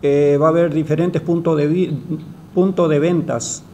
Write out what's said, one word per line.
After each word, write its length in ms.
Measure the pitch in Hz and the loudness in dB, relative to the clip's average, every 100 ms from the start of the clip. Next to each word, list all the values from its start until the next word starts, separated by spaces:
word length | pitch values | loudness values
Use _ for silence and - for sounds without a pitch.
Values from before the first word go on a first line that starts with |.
eh, 340 | 143 143 143 143 | 2 2 4 4
va 80 | 156 | 4
a 20 | |
haber 240 | 165 170 | 2 0
diferentes 480 | 151 156 151 175 170 | 0 -2 0 0 -2
puntos 340 | - 170 165 156 | -2 -2 0 0
de 100 | 147 | 0
vi-, 540 | 175 185 143 - 156 - - - | 0 0 -4 -6 -10 -10 -20 -6
puntos 360 | 185 190 180 170 | 0 0 2 2
de 80 | 151 | 2
ventas 640 | 160 175 - 120 - - - | 2 0 -2 -6 -6 -12 -14